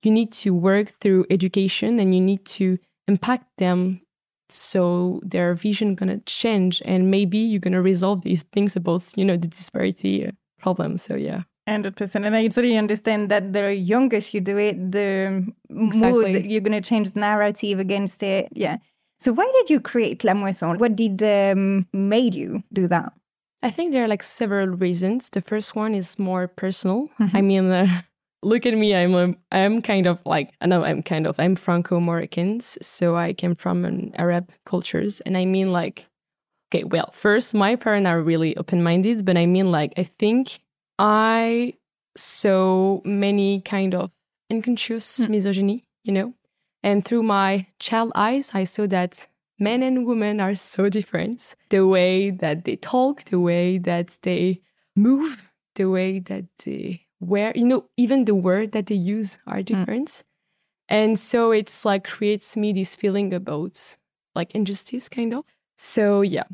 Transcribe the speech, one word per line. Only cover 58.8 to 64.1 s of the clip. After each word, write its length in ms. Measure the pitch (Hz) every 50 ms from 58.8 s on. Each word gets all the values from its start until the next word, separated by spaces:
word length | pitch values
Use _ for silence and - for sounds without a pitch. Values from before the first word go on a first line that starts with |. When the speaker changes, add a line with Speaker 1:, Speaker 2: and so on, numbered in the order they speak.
| 202
Speaker 1:
they 80 | - 214 196 175 180 202
use 220 | 220 220 196 - - _
are 140 | - 202 202 190
Speaker 2:
Mm. 20 |
Speaker 1:
different. 600 | 185 226 190 185 - 214 233 285 311 - - - _ _ _ _ _ _ _ _ _ _ _ _ _
And 300 | - 214 214 214 220 208
so 340 | - - - 240 233 226 226
it's, 320 | 214 214 - - - -
like, 180 | 220 196 196 190
creates 520 | - - - 214 208 214 208 - - -
me 160 | 220 208 214 208
this 200 | 190 190 180 -
feeling 380 | - - 202 190 202 202 190 190
about, 640 | 175 190 - 151 147 160 185 - - - - - _ _ _